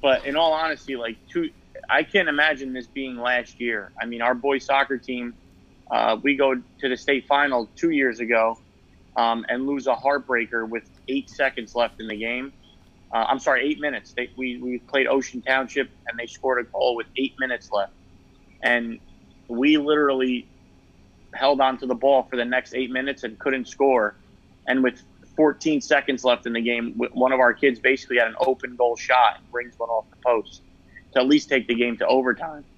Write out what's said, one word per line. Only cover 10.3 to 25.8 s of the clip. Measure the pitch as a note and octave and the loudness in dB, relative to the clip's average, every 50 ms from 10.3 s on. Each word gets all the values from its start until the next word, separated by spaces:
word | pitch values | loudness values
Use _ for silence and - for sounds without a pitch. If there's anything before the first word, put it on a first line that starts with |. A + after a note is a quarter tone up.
| C3 A#2+ A#2 G#2+ A#2 A#2 A2+ A2 | -2 -2 -2 -2 -4 -6 -4 -4
with | A2+ B2 - - - - _ - | -6 -8 -10 -10 -20 -20 _ -6
eight | C3 C#3 C3 - | -4 -4 -4 -8
seconds | - - C#3+ C3+ - - A2+ G2+ - | -4 -2 -2 -2 -2 -4 -12 -8 -2
left | A#2+ A#2+ A2 - - | -2 -2 -2 -2 -10
in | A2+ | -10
the | A2+ A2 | -10 -8
game. | G#2 A2+ A#2 A#2+ B2 C3 C#3 - - - - - - - - _ _ - - - | -8 -6 -6 -6 -6 -8 -10 -16 -20 -20 -20 -20 -20 -20 -20 _ _ -18 -6 -2
Uh, | A2+ A2+ - | -2 0 0
I'm | C3 C3 | 0 0
sorry, | - D#3 C#3 B2+ B2+ | 2 2 2 2 2
eight | C#3+ D3+ C#3+ | 0 -2 -2
minutes. | D3 D3 C3+ A2 - - - | -4 -6 -6 -6 -10 -10 -8
They, | - B2 A#2+ - | -8 -8 -8 -8
we, | B2+ C3 B2+ B2 B2 | -8 -8 -8 -6 -6
we | B2 B2+ B2 A#2+ | -8 -6 -8 -8
played | - - - C#3 C3 | -8 -2 0 0 2
Ocean | A#2+ C3 C3+ B2+ - - B2+ | 2 2 0 0 -2 -8 -10
Township, | - - C3 C3 C3 B2 - C#3 C3 - - - - | -4 0 0 0 0 -2 -4 -4 -4 -4 -6 -18 -12
and | - A#2 A#2 | -12 -10 -10
they | A#2+ | -10
scored | A2+ - - - C3 C3 B2 | -12 -12 -6 -2 -2 0 0
a | A#2+ | -2
goal | A2+ - - B2+ B2+ A#2+ | -4 -4 0 0 0 0
with | A#2 A2 - - | 0 -6 -8 -4
eight | C3 C3+ C3+ - - | -4 -4 -4 -4 -4
minutes | C3 B2+ B2 A2+ - - A#2 | -4 -4 -4 -6 -8 -4 -4
left. | G2+ G2 - - - - - - - - - _ - - - - - - | -4 -4 -4 -8 -20 -20 -20 -20 -20 -20 -20 _ -20 -20 -20 -20 -4 0
And | A2 A#2+ A#2+ A#2 A#2 A2+ - - - - - - - - - - - | 0 0 0 0 -4 -8 -12 -14 -20 -20 -20 -20 -20 -20 -20 -14 -8
we | A#2+ A#2 C3 D3 D#3 D3+ | -4 0 4 4 4 4
literally | C#3+ D3 D#3 D3 D3 C#3+ C3+ C3 C3 B2+ B2+ A#2+ - - - - - _ _ - _ _ _ _ - - _ - _ - - | 4 2 2 4 4 2 2 2 0 0 -2 -4 -6 -10 -20 -20 -20 _ _ -20 _ _ _ _ -20 -20 _ -20 _ -18 -8
held | - C3+ C3+ C#3+ C3+ | 0 2 2 4 4
on | C3+ C3 C3 | 2 2 2
to | B2 - | -2 -4
the | B2+ B2+ | -4 -4
ball | A#2 B2 C#3 C#3 C3 B2+ - | 0 4 4 4 4 2 0
for | - | -4
the | B2 A#2 | -4 -2
next | A#2+ B2+ B2+ B2 - - | 0 0 -2 -2 -2 -6
eight | B2+ C3 A#2+ B2+ | -6 -4 -4 -4
minutes | B2+ C3 C#3 C3+ - - | -4 -4 -4 -6 -6 -8
and | A#2 A2 - | -12 -12 -4
couldn't | - D3 C3 C3 B2 | -4 -2 -2 -2 -4
score. | - - - C#3 C#3 C3 A#2+ G#2+ G#2 - - - - - - _ - - _ _ - | -8 -2 2 2 4 4 4 2 0 -2 -8 -20 -20 -20 -20 _ -20 -20 _ _ -2
And | B2+ C3 C3 | 0 2 2
with | B2+ A#2+ - - _ - _ - - - | 0 0 -2 -20 _ -20 _ -20 -16 0
fourteen | - D#3 D3+ C#3+ - - D#3+ D#3 C#3+ | 2 2 2 2 0 -2 0 0 0